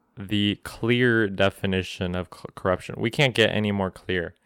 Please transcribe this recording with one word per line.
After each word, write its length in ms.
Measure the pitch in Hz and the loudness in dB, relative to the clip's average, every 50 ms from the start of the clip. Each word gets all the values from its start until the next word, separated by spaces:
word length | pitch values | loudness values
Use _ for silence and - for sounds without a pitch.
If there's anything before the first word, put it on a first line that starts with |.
| _ _ _ | _ _ _
the 440 | - 98 92 107 104 101 104 95 - - | -14 -8 -4 0 0 2 2 0 -2 -6
clear 640 | - - - 117 113 120 120 127 123 113 113 110 | -14 -10 -4 -2 0 2 4 4 4 4 4 2
definition 840 | 98 98 92 98 98 - - - 98 95 95 90 - - - 95 90 87 | 0 2 2 2 2 2 0 -2 -2 0 0 -2 -4 -6 -6 -4 -4 -4
of 140 | 90 90 - | -4 -6 -8
cl-, 140 | - - - - - | -12 -16 -18 -16 -10
corruption. 400 | - - 95 90 - - - - 107 | -4 0 0 0 0 -2 -8 -6 -4
We 100 | 107 117 | -4 -2
can't 240 | - - 147 127 113 | 0 2 2 2 4
get 160 | 117 110 98 | 4 2 4
any 220 | - 107 107 104 | 2 0 0 0
more 180 | 101 101 95 90 | 0 0 -2 -2
clear 460 | - - - - 92 90 82 87 - _ _ | -4 -8 -6 -4 -2 -2 -2 -4 -8 _ _